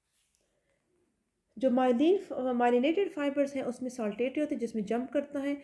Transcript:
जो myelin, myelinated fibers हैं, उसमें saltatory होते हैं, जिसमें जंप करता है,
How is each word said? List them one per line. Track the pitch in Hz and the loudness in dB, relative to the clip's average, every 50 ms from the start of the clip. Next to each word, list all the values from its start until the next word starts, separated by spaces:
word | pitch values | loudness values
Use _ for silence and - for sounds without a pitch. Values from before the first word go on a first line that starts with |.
| _ _ _ _ _ _ _ _ _ _ _ _ _ _ _ _ _ _ _ _ _ _ _ _ _ _ _ _ _ _ - | _ _ _ _ _ _ _ _ _ _ _ _ _ _ _ _ _ _ _ _ _ _ _ _ _ _ _ _ _ _ -4
जो | 208 262 262 | 0 2 2
myelin, | 240 262 254 254 240 233 302 339 415 392 - - - | 4 4 4 4 4 4 4 4 4 2 0 -4 -6
myelinated | - 254 254 247 240 240 240 247 240 262 311 320 403 392 330 - | -4 -4 -2 0 2 4 4 4 4 4 2 2 0 0 -2 -2
fibers | 294 285 285 277 285 277 277 285 | -4 -4 -2 0 0 0 0 -2
हैं, | 262 247 | -6 -6
उसमें | 247 240 - 254 247 | -6 -6 -6 -8 -8
saltatory | 247 247 220 208 202 - 240 262 - 302 | -6 -6 -6 -4 -2 -2 -4 -2 -2 -2
होते | 302 294 285 | -2 -2 -2
हैं, | 220 | -4
जिसमें | 233 220 - 220 202 | -4 -4 -4 -4 -4
जंप | 214 226 240 254 - | -2 -2 -4 -4 -2
करता | - 285 285 285 294 277 | -2 -4 -4 -4 -6 -6
है, | 277 285 285 285 | -4 -4 -6 -6